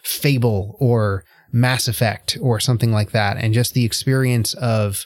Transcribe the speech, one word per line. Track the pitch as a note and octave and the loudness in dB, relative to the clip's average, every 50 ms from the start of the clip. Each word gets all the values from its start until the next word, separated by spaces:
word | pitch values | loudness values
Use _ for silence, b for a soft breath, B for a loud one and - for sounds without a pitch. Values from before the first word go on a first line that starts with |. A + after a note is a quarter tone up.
| - | -10
Fable | - - - - D3 C#3 B2 A#2+ A#2 G#2+ G2 F#2+ G#2 - - | -10 -6 -2 0 2 2 2 2 2 0 0 -2 -6 -4 0
or | A#2+ A#2+ A#2+ A2+ G#2+ G2+ G2 F#2+ b b b b b b - | 2 2 4 2 2 0 0 -2 b b b b b b 0
Mass | A#2 B2 B2+ B2+ A#2+ - | 2 2 2 2 0 -2
Effect | A#2+ G#2 - B2 G#2 G#2 - - - - - | -4 -2 0 0 0 0 -2 -6 -8 -6 -2
or | - B2 A2+ G#2 | 0 0 0 0
something | - - B2 G#2+ A#2+ A#2 | 0 0 0 2 2 2
like | A2 G#2+ G#2 - | 2 0 0 0
that. | - A2 G#2 G2+ - | 0 0 0 0 -2
And | - A2+ A2 G#2+ | -2 0 0 2
just | B2 A#2+ - - | 0 0 0 0
the | B2+ A#2+ | 0 0
experience | G#2+ - - - C3+ C3 C3 C3 B2 B2 A#2 G#2+ - - | 0 -2 -2 -2 0 0 2 2 2 0 0 0 -2 -4
of | - B2+ A#2 A2+ G#2+ G#2 G2+ G2+ - - | -4 -2 -2 0 0 0 -2 -4 -6 -10